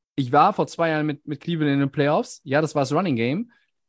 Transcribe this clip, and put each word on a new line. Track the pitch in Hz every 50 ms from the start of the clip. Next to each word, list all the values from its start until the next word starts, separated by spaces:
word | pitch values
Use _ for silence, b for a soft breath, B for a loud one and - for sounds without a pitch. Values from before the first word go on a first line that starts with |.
| _ _ -
Ich | 143 135 120
war | 139 147 165 202 208
vor | - 156
zwei | - - - 165 160
Jahren | 156 151 151
mit, | 151 147 - -
mit | 156 147 -
Cleveland | - 170 170 156 151 147 139
in | 139
den | 139 135
Playoffs. | - 151 139 147 156 202 247 - - - -
Ja, | 147 135 151
das | 160 147 -
war | 147
das | 135 123
Running | 143 170 165 165 131
Game. | 113 117 123 147 202 240 b b b b b b b _